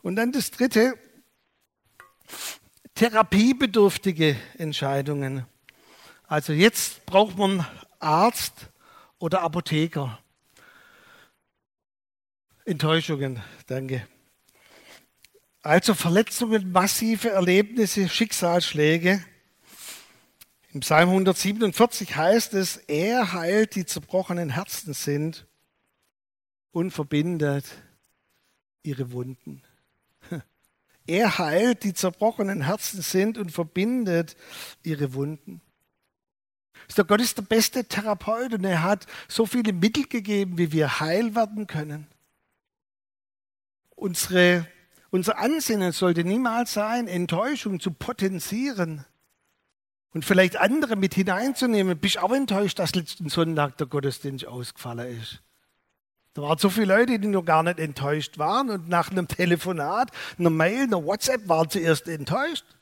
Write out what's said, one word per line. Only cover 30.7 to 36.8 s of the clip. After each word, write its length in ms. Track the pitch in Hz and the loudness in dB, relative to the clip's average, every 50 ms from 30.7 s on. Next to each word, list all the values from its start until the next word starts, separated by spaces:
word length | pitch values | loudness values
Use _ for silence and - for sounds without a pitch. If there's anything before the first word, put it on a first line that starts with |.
| _ _ _ _ _ _ _ | _ _ _ _ _ _ _
"Er 320 | - 165 196 233 202 160 | -2 2 2 2 2 2
heilt, 460 | - 180 151 151 180 220 247 240 - - | 0 -2 2 2 4 4 4 0 0 -2
die 100 | 202 180 | -6 -4
zerbrochenen 680 | - - 185 170 _ 196 175 226 - 208 196 196 180 135 | -2 -2 -4 -2 _ 0 0 0 0 -4 -2 -2 -2 -2
Herzen 400 | 156 202 214 - - - 190 156 | -2 -2 -4 -6 -10 -8 -8 -8
sind 340 | - - 185 196 220 220 | -2 0 0 0 0 -2
und 140 | 233 202 170 | -4 -8 -6
verbindet 840 | 151 - 170 156 _ 180 196 226 247 254 233 190 170 165 170 160 - _ - - - - - - - _ | -4 -6 -6 -4 _ -2 -2 0 0 -2 0 0 0 0 0 -2 -10 _ -20 -20 -18 -16 -16 -18 -20 _
ihre 320 | _ 165 156 143 147 135 127 | _ -8 -4 -4 -4 -4 -2
Wunden." 480 | 135 139 147 156 151 _ 196 180 165 _ _ _ _ _ _ _ _ _ _ _ _ _ _ _ _ _ _ _ _ _ _ _ - | -4 -4 -6 -6 -10 _ -18 -18 -18 _ _ _ _ _ _ _ _ _ _ _ _ _ _ _ _ _ _ _ _ _ _ _ -20